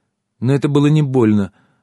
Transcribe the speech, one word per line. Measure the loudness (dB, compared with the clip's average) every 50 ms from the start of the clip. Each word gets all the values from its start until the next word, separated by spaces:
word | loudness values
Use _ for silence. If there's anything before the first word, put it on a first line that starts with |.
| _ _ _ _ _ _ _ _
но | -4 -2 -2
это | -2 -2 -2
было | 0 0 2 2
не | 2 0
больно, | 0 0 0 0 2 2 2 0 -2 -4 -10 _ _ _ _ _